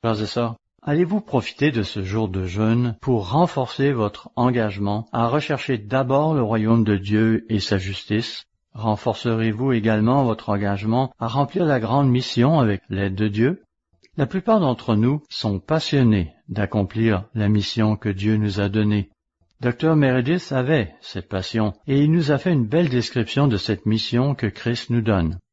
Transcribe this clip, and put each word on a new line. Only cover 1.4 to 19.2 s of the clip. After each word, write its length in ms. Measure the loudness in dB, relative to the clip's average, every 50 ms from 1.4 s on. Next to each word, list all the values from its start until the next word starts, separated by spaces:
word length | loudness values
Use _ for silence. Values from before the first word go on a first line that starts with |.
| -2 -2 -4 0 0 0
de 120 | 0 0 -4
ce 180 | -2 -4 -6
jour 280 | -6 -4 -2 -2 -2 -2
de 160 | -2 -4 -6
jeûne 500 | -4 -2 0 0 2 2 2 2 0 -4 -4
pour 300 | -2 0 0 0 0 0
renforcer 600 | 0 2 2 2 0 -4 -6 -4 -2 0 0 0
votre 380 | 2 0 -2 -4 -4 -8 -20 -12 _ 0
engagement 680 | 0 2 2 2 0 -2 -2 -4 -4 -2 -2 -4 -6 _
à 160 | -4 -2 0 0
rechercher 500 | 0 -2 -2 -2 -6 -6 -2 -4 -4 -4
d'abord 560 | -4 -4 -2 -2 0 2 2 2 2 2 2
le 100 | 0 0
royaume 420 | 0 0 0 2 4 4 4 4
de 100 | 2 2
Dieu 500 | 0 0 0 2 2 4 4 2 0 0 -2
et 100 | -2 -2
sa 180 | 0 0 -2 -2
justice ? 680 | -2 -4 -10 -10 -6 -4 -4 -4 -4 -6 -10 -14 -18 _ _ _ _ _ _
Renforcerez-vous 1000 | -6 -2 -2 -2 -2 -2 -4 -4 -2 -2 -2 0 0 0 0 0 -2 -2 0 0
également 500 | 2 2 2 2 2 2 2 2 2 2
votre 260 | 0 -2 -4 -2 -4
engagement 640 | -4 -2 0 -2 -2 -2 -2 -2 0 0 0 -2 -4 _
à 80 | -8 -4
remplir 380 | 0 0 -2 0 0 -2 0
la 160 | 2 2 0
grande 280 | 0 0 0 2 4 4
mission 500 | 4 2 0 -2 2 2 4 4 4 4
avec 220 | 4 2 2 -2 _ _
l'aide 260 | -4 -2 -2 -2 0
de 120 | 0 -2 0
Dieu ? 360 | 2 2 2 2 2 -2 -10 _ _ _ _ _ _ _ _ _ _
La 120 | -4 -4 -2
plupart 340 | -2 -6 0 2 2 4
d'entre 340 | 4 2 0 -2 0 0 2
nous 260 | 2 4 2 2 0 -4 _
sont 300 | -12 -4 -2 -2 -2 -2
passionnés 760 | -2 -2 -2 -2 -2 0 2 4 4 4 4 4 0 -2 -6 _ _ -10
d'accomplir 800 | -6 -4 -4 -2 0 -2 -2 -2 -2 0 0 2 0 0 -2 -6 _
la 140 | -2 0 2
mission 480 | 2 2 0 -2 -2 0 0 0 0 0
que 120 | -2 -4
Dieu 280 | -4 0 0 0 2 2
nous 240 | 0 -2 -2 -2
a 80 | -2 0
donnée. 400 | 0 0 2 2 2 0 -2 -4 _ _